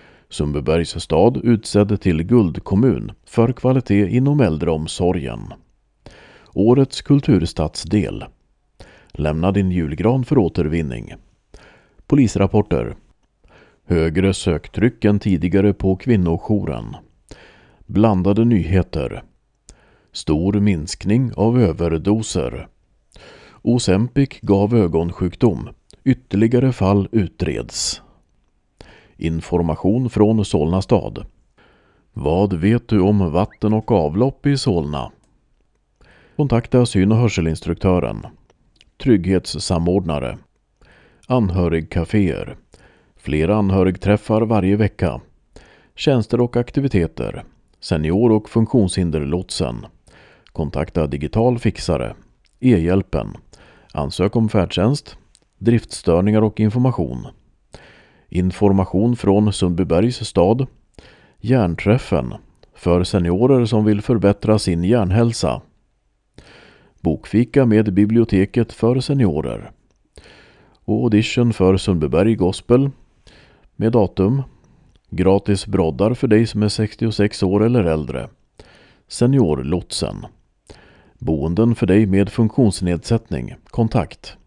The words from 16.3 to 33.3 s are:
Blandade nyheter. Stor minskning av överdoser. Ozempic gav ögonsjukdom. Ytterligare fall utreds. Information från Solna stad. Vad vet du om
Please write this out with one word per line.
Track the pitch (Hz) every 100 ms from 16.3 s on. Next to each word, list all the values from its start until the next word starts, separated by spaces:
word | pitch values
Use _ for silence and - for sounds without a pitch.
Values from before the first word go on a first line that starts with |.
| 82 - 104 92 58 55 - - _ - - - _ _ _ -
Blandade | 98 110 95 92 101
nyheter. | 117 107 80 95 - 80 62 50 - _ _ _ _ - _ _ _
Stor | - - 78 92
minskning | 101 104 87 - - 92 117 127 -
av | 110 123
överdoser. | 98 78 85 80 98 110 110 92 62 55 - _ _ _ _ - - - - _
Ozempic | - 123 - 95 123 143 139 -
gav | - 98 104
ögonsjukdom. | 120 90 82 85 - 90 - 120 67 - - _ -
Ytterligare | 135 127 - 101 117 123 131
fall | 120 95 101 92
utreds. | 110 85 - 80 58 60 - - - - _ _ _ _ _ _ - - - _ -
Information | 82 80 - 87 85 78 92 117 123
från | 110 107 110
Solna | 98 87 78 92
stad. | - 101 52 - - _ _ _ _ _ _ _ _
Vad | - 71 85 101
vet | 87 95 117 -
du | 104
om | 92 104 90